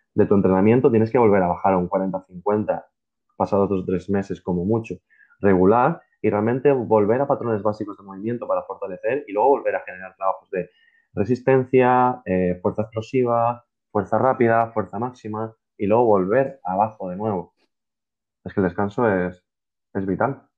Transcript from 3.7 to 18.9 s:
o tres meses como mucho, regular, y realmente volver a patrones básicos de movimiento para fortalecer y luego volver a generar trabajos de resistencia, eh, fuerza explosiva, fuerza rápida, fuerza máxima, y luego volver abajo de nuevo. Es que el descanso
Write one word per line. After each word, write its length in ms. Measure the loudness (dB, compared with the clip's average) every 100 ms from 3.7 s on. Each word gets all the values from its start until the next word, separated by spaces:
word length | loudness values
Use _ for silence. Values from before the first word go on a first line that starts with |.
| 0
o 40 | -2
tres 240 | -4 -2
meses 300 | -4 -4 -8
como 220 | -6 -4
mucho, 320 | -2 -2 -4 -12 _ _ _ _
regular, 600 | 2 4 6 4 2 -2 _ _
y 80 | -2
realmente 420 | 0 0 0 2
volver 480 | 2 2 2 4 0
a 80 | 0
patrones 340 | -2 -2 -4
básicos 360 | -4 -6 -8 -12
de 60 |
movimiento 440 | -16 -10 -8 -6 -4
para 160 | -4
fortalecer 640 | -6 -10 -10 -8 -4 -6 -4
y 60 |
luego 160 | 0 2
volver 260 | 2 0 -4
a 60 |
generar 340 | -8 -14 -18 -6
trabajos 340 | -6 -6 _
de 180 | -8 -8 _ _ _ _
resistencia, 1080 | -6 -2 -2 2 2 4 4 4 4 2 -2 -2
eh, 340 | 0 0 -2
fuerza 220 | -4 -4
explosiva, 840 | -6 -8 -4 -2 0 0 0 -4 _ _ _
fuerza 260 | -6 -2 0
rápida, 540 | 2 2 2 2 0
fuerza 280 | -4 -6 -6
máxima, 540 | -8 -10 -10 -8 -10 -12 _ -6
y 100 | 0
luego 180 | 2 4
volver 540 | 4 2 0 0 -6
abajo 460 | -4 -2 -2 -4 -10
de 80 | -6
nuevo. 360 | -4 -4 -8 _ _ _ _ _ _ _ _ _ -8
Es 80 |
que 80 | -2
el 60 | -2
descanso 420 | -2 -4